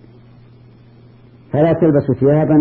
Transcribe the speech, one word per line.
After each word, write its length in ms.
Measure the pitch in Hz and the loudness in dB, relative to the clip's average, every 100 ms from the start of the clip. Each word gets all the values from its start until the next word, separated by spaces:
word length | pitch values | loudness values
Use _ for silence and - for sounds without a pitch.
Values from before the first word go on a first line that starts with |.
| - - - - - - - - - - - - - - - | -20 -20 -20 -20 -20 -20 -20 -20 -20 -20 -20 -20 -20 -20 -10
فلا 220 | 139 165 | -2 -2
تلبس 460 | 160 165 143 135 127 | 0 0 0 -2 -2
ثيابا 360 | 139 151 151 151 | 0 0 0 2